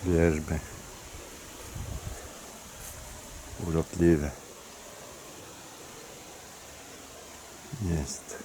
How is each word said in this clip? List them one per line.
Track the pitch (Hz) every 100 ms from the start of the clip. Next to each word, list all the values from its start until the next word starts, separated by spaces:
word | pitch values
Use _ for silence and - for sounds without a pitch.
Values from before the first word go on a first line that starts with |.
Wierzby. | 90 85 85 78 78 80 - - - - - - - - - - - - - - - - - - - - - - - - - - - - - - 85
Urokliwe. | 80 80 87 85 82 71 - - - - - - - - - - - - - - - - - - - - - - - - - - - - - - - - - - -
Jest. | 98 82 67 - - -